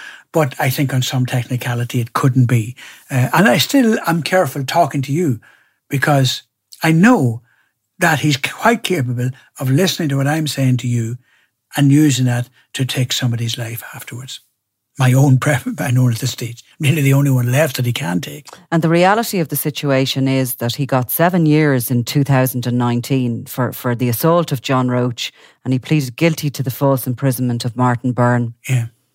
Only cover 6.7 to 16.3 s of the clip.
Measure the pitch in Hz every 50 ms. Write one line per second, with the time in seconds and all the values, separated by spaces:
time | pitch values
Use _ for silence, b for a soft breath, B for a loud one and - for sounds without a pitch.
6.7 | - - - 165 165 160 196 247 254 190 135 120 113 117 - _ _ _ _ _
7.7 | _ _ _ _ _ - 185 165 156 - - 151 143 - - - - - - 226
8.7 | 240 - - - 180 - 120 123 120 120 123 131 131 b b b b - 139 131
9.7 | 131 160 190 170 - - 170 143 139 139 135 143 151 160 156 139 - 139 135 127
10.7 | 123 120 - 123 120 117 113 113 123 - _ _ _ _ _ _ _ _ _ _
11.7 | - 143 143 139 139 147 156 147 127 123 127 123 120 120 120 - b b b b
12.7 | b - 131 127 - 135 123 - - - 135 123 117 110 117 113 - 127 113 113
13.7 | 117 113 - - - 127 - - 123 120 131 131 - - _ _ _ _ _ _
14.7 | _ _ _ _ _ - 131 127 123 135 143 143 131 123 - 151 143 127 - 254
15.7 | 240 - - 127 120 127 127 123 110 - 135 120